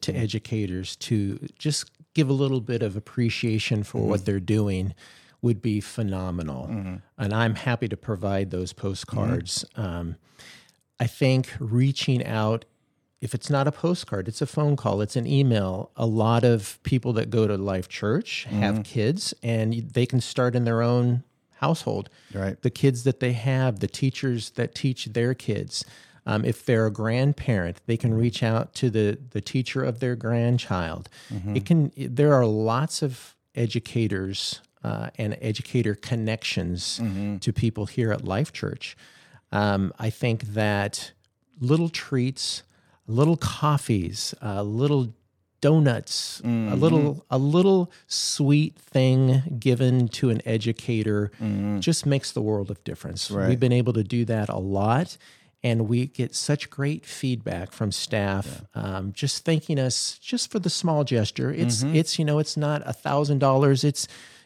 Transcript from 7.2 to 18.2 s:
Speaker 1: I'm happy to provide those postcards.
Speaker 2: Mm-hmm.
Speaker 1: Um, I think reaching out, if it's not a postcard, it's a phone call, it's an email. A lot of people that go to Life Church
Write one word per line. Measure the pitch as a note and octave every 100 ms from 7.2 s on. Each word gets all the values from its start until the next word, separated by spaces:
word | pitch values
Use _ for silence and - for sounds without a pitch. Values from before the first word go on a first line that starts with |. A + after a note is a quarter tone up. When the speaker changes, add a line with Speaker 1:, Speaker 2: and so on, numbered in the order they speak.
| G2+
Speaker 1:
I'm | A2 A#2 G#2+
happy | C3 A#2 A#2
to | G2+
provide | - G2 G2 G2 G2
those | F2+ F#2
postcards. | - G2 G2 - G#2 G#2+ B2 - - - -
Speaker 2:
Mm-hmm. |
Speaker 1:
Um, | G2 F2 E2+ E2+ _ _ - - _ _ _ -
I | A#2
think | - C3+ C3 B2+ -
reaching | A#2 A#2+ C3+ C3+ - B2
out, | - A2 G#2+ A2+ - _ _ _ _ -
if | A2+
it's | A2+ -
not | C#3+ C#3
a |
postcard, | - E3 F3+ - G2+ F#2
it's | -
a | C#3+
phone | - D3 C#3
call, | G#2+ G2
it's | G#2 B2+
an | A#2
email. | C#3 C3+ A2 F#2+ F#2 - -
A | A#2
lot | A2 A2 A#2
of | A#2+ A2+ - -
people | - C3 B2
that | A2 A2+
go | A2+ G#2+
to | G2
Life | G2 F#2+ F2
Church | - G#2 B2